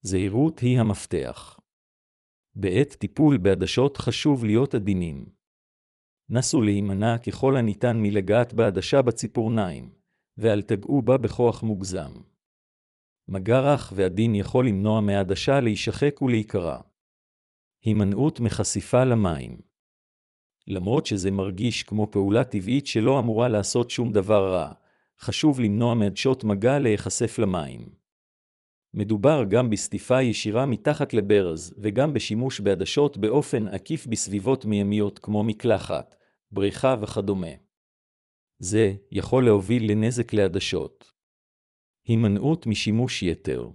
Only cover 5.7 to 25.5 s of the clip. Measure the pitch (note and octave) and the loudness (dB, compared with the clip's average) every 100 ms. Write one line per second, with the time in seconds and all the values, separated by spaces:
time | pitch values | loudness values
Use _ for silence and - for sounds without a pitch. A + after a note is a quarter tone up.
5.7 | _ _ _ _ _ _ A#2 C3 D#3 G#2 | _ _ _ _ _ _ -2 0 2 2
6.7 | G2+ G2+ F#2+ A2 A#2 A#2+ - C3+ C3+ A2+ | 2 -2 0 0 0 -4 -2 0 2 0
7.7 | G2 B2 A2+ G#2 G#2 F#2 A2 A#2+ A2 A2+ | 0 -2 0 0 0 2 2 2 2 0
8.7 | F#2+ - C#3 B2 A2+ A2+ - A2+ A2+ F#2+ | 0 2 2 2 0 -4 -2 0 0 -2
9.7 | C#2 A#1+ _ _ _ _ - A2 G#2 G2 | -6 -16 _ _ _ _ -2 2 2 0
10.7 | G#2+ - C#3+ A#2 C3 A2 - A#2+ A2 A2+ | -4 0 0 4 2 2 2 0 2 -4
11.7 | G2+ F#2+ F#2 C#2+ A#1 - _ _ _ _ | -4 -4 -8 -8 -14 -20 _ _ _ _
12.7 | _ _ _ _ _ - F#2+ F#2+ B2+ C#3 | _ _ _ _ _ -10 -6 0 2 4
13.7 | C#3 - F#2+ F#2 F2+ A2+ G#2 F#2 B2+ B2+ | 0 -2 0 0 2 0 0 0 0 2
14.7 | F#2+ G#2 A2 G#2 G2+ F#2 F#2+ - C#3 A#2+ | 0 2 2 2 0 0 -2 0 2 2
15.7 | G#2 - - C#3+ C#3+ C3+ A#2 G#2 G#2 E2+ | -2 -4 0 -2 0 0 0 0 -4 -4
16.7 | B1+ - _ _ _ _ _ _ _ _ | -8 -14 _ _ _ _ _ _ _ _
17.7 | _ A2 A2 G2+ G2+ D3 - A#2 - G#2+ | _ 0 2 2 0 -2 0 -4 -2 -4
18.7 | G#2+ - B2 C3 A#2 G2 D2+ A#1+ A#1 - | -4 0 2 4 2 2 -2 -8 -14 -20
19.7 | _ _ _ _ _ _ _ _ _ - | _ _ _ _ _ _ _ _ _ -10
20.7 | G2 F2+ C#3 - G#2 F#2 G2 G2 F#2 A#2 | -6 0 -2 0 -2 -2 -2 -4 -2 -4
21.7 | A2 - G#2+ G#2 G2+ G2 G#2+ C3+ G#2 F#2 | -4 -4 -2 0 0 2 2 0 -4 -2
22.7 | C3 C#3 A2+ A2+ C3+ A#2 A2 A#2+ G#2 G2 | -2 0 0 2 2 0 0 0 0 0
23.7 | A#2+ A#2+ - A2+ G2+ F#2+ G#2+ F#2+ F2+ D2 | -2 -2 -2 0 0 4 2 4 -2 -4
24.7 | - _ _ _ _ - - D3+ | -10 _ _ _ _ -8 0 2